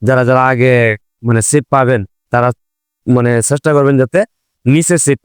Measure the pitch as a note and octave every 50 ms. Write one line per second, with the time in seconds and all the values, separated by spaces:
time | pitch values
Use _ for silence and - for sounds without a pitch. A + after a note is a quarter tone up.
0 | G#2+ A2+ C3 B2+ B2 A#2+ B2+ B2+ B2+ C3 C3 A#2+ B2+ C3 B2 A#2+ A#2 A2+ G#2+ G#2+
1 | - _ _ _ - A#2 A#2 A2+ A2 - - D3 - - C#3+ C3+ C3 B2 C3 A2
2 | G2 - _ _ _ _ - A#2+ A#2+ B2 B2 - _ _ _ _ _ _ _ _
3 | _ - B2 B2 A#2+ A#2+ A#2+ A#2 A2+ - C#3+ C#3+ - D#3 D3 C#3+ C#3 C#3 C#3 C3
4 | C3 B2 - F3+ G#3+ - _ _ _ _ _ _ _ B2 C#3 D#3+ E3 - F3 D#3+
5 | - C#3+ C#3 - -